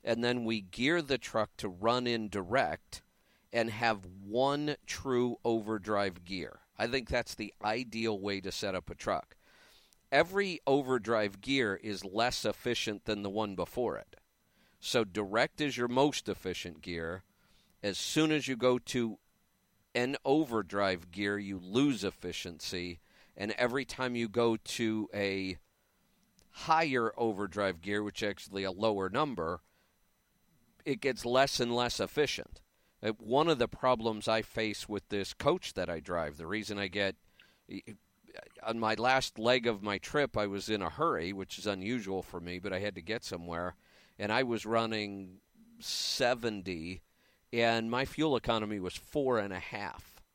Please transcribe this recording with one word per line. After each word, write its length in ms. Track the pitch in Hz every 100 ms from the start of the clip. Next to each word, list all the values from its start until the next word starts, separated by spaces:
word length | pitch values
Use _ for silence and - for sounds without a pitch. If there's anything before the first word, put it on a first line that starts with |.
And 200 | - 117
then 220 | 120 123
we 160 | 113 113
gear 400 | 95 107 131 170
the 160 | 139 131
truck 320 | - 113 107 -
to 100 | 101
run 400 | 90 113 123 123
in 220 | 117 107
direct 720 | 98 87 120 82 80 _ - _ _ _ _ _
and 180 | 117 117
have 360 | 110 117 104 92 95
one 520 | 98 113 135 143 151 147
true 520 | - - 135 123 123 117
overdrive 840 | 120 113 107 110 104 101 101 90
gear. 340 | 87 95 62 - _ -
I 100 | 120
think 220 | 131 113
that's 260 | 123 -
the 180 | - 104 _
ideal 560 | 104 113 123 110 113 101
way 200 | 101 98
to 100 | 92
set 240 | - 101
up 140 | 92 -
a 60 |
truck. 400 | 82 - 90 - - _ - - - _ _ _
Every 500 | 139 170 190 202 170 -
overdrive 760 | 139 127 127 104 113 104 98
gear 340 | 120 139 113
is 300 | 95 107 95
less 400 | 95 101 120 -
efficient 600 | 107 - 123 117 - 104
than 180 | - 104
the 60 | 101
one 260 | 104 104
before 420 | 92 85 - 117 58
it. 180 | - - _ _ _ _ _ _
So 240 | - 127
direct 560 | 107 98 98 110 147 -
is 160 | 147
your 120 | 120 120
most 420 | 123 147 - -
efficient 520 | 95 92 87 90 80
gear. 420 | 87 85 82 92 _ _ _ _ _ _
As 140 | 104 95
soon 340 | - 156 156
as 160 | 151 127
you 80 |
go 220 | 123 127 123
to 380 | - 127 113 - _ _ _ _ _ _ _
an 220 | 120 123 143
overdrive 880 | 135 151 147 113 90 101 98 90 87
gear, 260 | 90 101 104
you 220 | 98 95
lose 420 | 90 113 147 113
efficiency. 960 | 95 - 90 87 90 80 - 92 87 85 _ _ -
And 160 | - 104
every 320 | 107 120 131
time 300 | 131 - 127
you 140 | 120 117
go 280 | 113 117 113
to 520 | - - 113 110 104
a 440 | 101 98 98 95 92 _ _ _ _ _ _ _ _ _
higher 600 | - - 160 165 127 113 -
overdrive 640 | 113 98 101 98 98 85
gear, 220 | 90 104
which 200 | 104 -
is 60 | 104
actually 340 | 95 - 98
a 80 | 95
lower 380 | 92 110 98 95
number, 520 | 110 151 104 80 90 _ _ _ _ _ _ _ _ _ _ _ _
it 160 | - 127
gets 240 | 135 117
less 340 | 120 127 135 -
and 160 | 120
less 240 | 120 120 -
efficient. 640 | 98 - 143 - - - _ _ _ _
Uh, 80 | 110 110
one 280 | 107 131 165
of 120 | 139
the 80 | 113
problems 600 | - 131 120 113 107 113
I 140 | 110
face 480 | 107 - 110 101 -
with 180 | 104 -
this 260 | 101 95
coach 400 | - 143 180 -
that 140 | - 87
I 100 | 82
drive, 380 | 78 87 76 73
the 100 | 80
reason 320 | 107 101 101
I 80 | 98
get, 280 | 101 98 - _ _ - _ - 98 - 104 _ _ - - - -
on 160 | - 113
my 160 | 113
last 420 | 107 123 131 - -
leg 300 | 113 127 120
of 160 | 101
my 160 | 104 98
trip, 360 | - 151 139
I 120 | 104 104
was 200 | 98 95
in 140 | 107
a 80 | 87
hurry, 420 | 120 165 104 87
which 280 | 98 95 -
is 80 | 104
unusual 560 | 98 98 123 95 95
for 160 | - 90
me, 180 | 85 90
but 160 | 98
I 60 | 92
had 160 | 101
to 60 | 92
get 220 | 82 117
somewhere, 520 | - 87 85 85 90 - _ - _ -
and 140 | 101
I 100 | 113
was 240 | 131 113
running 720 | 107 113 113 110 104 98 95 95 _ _ - -
seventy, 1200 | - - - - 123 123 117 104 90 87 82 92 _ _ _ _ _
and 380 | 117 117 113 113
my 140 | 123
fuel 300 | 135 - 156
economy 440 | 123 - 113 107 104
was 160 | 90
four 420 | - - 151 131 120
and 160 | 101
a 60 | 90
half. 640 | - 107 98 - - - _